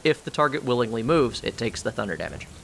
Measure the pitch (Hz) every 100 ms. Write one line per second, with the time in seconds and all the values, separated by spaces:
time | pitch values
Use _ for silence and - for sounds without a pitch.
0 | 156 151 - - 147 127 127 123 117 113
1 | 117 165 123 - - - 117 - 117 -
2 | 104 80 82 73 - -